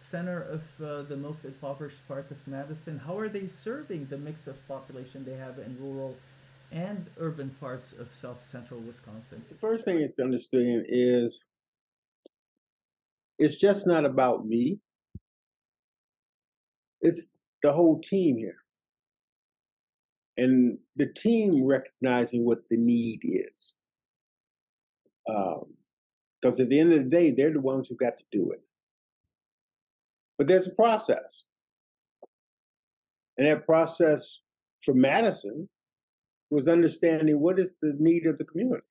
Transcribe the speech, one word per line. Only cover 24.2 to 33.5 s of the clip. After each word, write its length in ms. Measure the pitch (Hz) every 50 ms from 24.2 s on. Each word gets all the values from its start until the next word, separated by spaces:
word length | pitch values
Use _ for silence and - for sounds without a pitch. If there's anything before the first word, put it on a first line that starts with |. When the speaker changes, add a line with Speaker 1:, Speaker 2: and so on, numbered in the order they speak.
| _ _ _ _ _ _ _ _ _ _ _ _ _ _ _ _ _ _ _ _ _ -
Speaker 2:
Um, 480 | 110 104 98 90 78 - - - - _ _ _ _ _ _ _ _ _ _ _ _ _
'cause 160 | - 127 - -
at 120 | 127 117
the 100 | 131 147
end 120 | 160 175
of 120 | 165 147 135
the 40 | 127
day, 220 | 147 170 175 156
they're 220 | 120 120 135 160
the 80 | 156 151
ones 280 | 131 135 135 135 127 -
who 60 | 123
got 240 | - 131 120 117 -
to 60 | _ _
do 180 | - 104 85 87
it. 140 | - - _ _ _ _ _ _ _ _ _ _ _ _ _ _ _ _ _ _ _ _ _ _ _ _ _ _ _ _ _ _ _ _ _ _ _ -
But 100 | 147 139
there's 180 | 185 185 185
a 80 | 185 -
process. 720 | - 220 233 220 214 - - - - - - - - - _ _ _ _ _ _ _ _ _ _ _ _ _ _ _ - _ _ _ _ _ _ _ _ _ _ _ _ _ _ _ _ _ _ _ _ _ _
And 100 | - 135
that 180 | 151